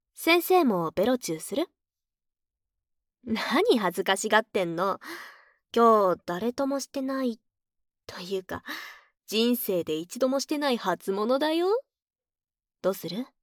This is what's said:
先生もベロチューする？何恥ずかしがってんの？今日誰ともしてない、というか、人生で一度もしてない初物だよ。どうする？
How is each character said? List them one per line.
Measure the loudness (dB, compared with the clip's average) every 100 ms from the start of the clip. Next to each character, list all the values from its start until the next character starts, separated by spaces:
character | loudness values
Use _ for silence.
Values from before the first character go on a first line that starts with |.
| _
先 | -4 2 2
生 | 4 4
も | 4 2 0
ベ | 0 2
ロ | 0
チ | -2
ュ | -6
ー |
す | -6 -4
る？ | -4 _ _ _ _ _ _ _ _ _ _ _ _ _ _ _
何 | -6 -4 0 2 4 4
恥 | 2 -2
ず |
か | 0 0
し | 2
が | 2
っ |
て | 2 -2
ん | -2 0
の？ | -2 -2 -6 -14 -16 -20 _ _ _
今 | 4 6 6 4
日 | 0 -4
誰 | -4 -4
と | -2 -4
も | -4
し | -6
て | -8
な | -6 -2
い、 | -4 -4 _ _ _ _ _ _ -18
と | -14
い | -8 -8
う |
か、 | -6 -12 -10 -14 -14 -18 _ _ -6
人 | 0 2 2
生 | 0 -2
で | -2 -4
一 | -6 -4
度 | -2
も | 0
し | -2
て | -2
な | -2
い | -2
初 | -2 -4 -2
物 | -2 0 0
だ | 0
よ。 | 0 0 0 -2 _ _ _ _ _ _ _ _ _
ど | -4
う |
す | -4 -6
る？ | -8 -10 _